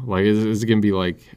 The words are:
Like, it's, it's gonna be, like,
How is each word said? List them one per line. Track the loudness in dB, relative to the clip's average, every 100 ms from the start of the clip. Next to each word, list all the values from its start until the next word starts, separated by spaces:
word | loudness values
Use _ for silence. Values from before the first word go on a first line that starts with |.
Like, | -6 0 2
it's, | 2
it's | 0 -2
gonna | 0 2
be, | 2
like, | 0 -2 -6 -14